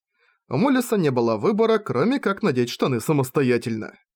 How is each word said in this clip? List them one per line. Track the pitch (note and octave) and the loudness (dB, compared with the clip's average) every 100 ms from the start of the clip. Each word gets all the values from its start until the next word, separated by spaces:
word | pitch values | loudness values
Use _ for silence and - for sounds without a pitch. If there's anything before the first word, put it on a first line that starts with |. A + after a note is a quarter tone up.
| _ _ _ _ - | _ _ _ _ -6
У | C#3 | 0
Моллиса | C4+ B3+ B3 G#3 | 2 2 0 0
не | D3+ | 2
было | B2 A#2 G#2+ | 2 0 0
выбора, | D#3 G#3+ A3+ A3 | 0 2 2 2
кроме | G#3+ A#2+ G3 C#4+ | 0 -2 0 0
как | G3+ G3 | -2 -2
надеть | F#3 B2 A#2+ | 0 0 -2
штаны | - F#3 A#2+ | -2 -2 0
самостоятельно. | C3 D3 C3 D3+ B2+ A#2+ A#2 A2 G2+ - _ | 0 0 0 0 2 0 -2 -6 -10 -16 _